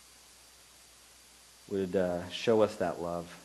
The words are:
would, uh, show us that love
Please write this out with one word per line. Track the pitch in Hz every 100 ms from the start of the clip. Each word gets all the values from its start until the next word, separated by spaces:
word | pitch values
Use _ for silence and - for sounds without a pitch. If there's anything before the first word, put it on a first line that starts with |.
| - - - - - - - - - - - - - - - - -
would, | 101 95 95
uh, | 90 87 92
show | - - 110
us | 104 -
that | 90 -
love | 85 85 85 -